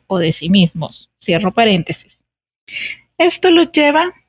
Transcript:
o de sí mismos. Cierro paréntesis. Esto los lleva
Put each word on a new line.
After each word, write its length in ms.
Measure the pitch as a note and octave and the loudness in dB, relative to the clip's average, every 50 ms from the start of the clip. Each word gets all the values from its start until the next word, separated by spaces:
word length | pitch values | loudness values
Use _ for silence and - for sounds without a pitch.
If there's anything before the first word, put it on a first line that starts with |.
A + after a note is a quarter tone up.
| _ | _
o 120 | - F#3+ F3+ | -6 -4 -2
de 140 | E3+ E3 - | -2 -2 -4
sí 160 | - D3 E3 | -4 -2 0
mismos. 640 | G3 G#3 F3+ E3 - E3+ D3+ - - - - _ _ _ | 2 2 2 2 0 -4 -10 -10 -12 -16 -20 _ _ _
Cierro 300 | - - F3 E3 G#3 F#3 | -4 -2 -2 0 0 -2
paréntesis. 760 | - - A#3 A3 G3 F3 D#3+ - D#3 - - _ _ _ _ _ _ _ _ _ _ _ _ - - - - - - - _ _ _ - | 0 2 2 2 2 0 -2 -4 -10 -12 -12 _ _ _ _ _ _ _ _ _ _ _ _ -18 -16 -14 -12 -14 -14 -18 _ _ _ 0
Esto 320 | E4 F4 - - - F#4 | 0 0 0 0 0 2
los 220 | E4 E4 E4 E4+ - | 4 4 2 2 2
lleva 400 | D#4 D4 D4 D4 D#4 F4 F4+ - _ _ | 2 2 2 2 2 0 -2 -6 _ _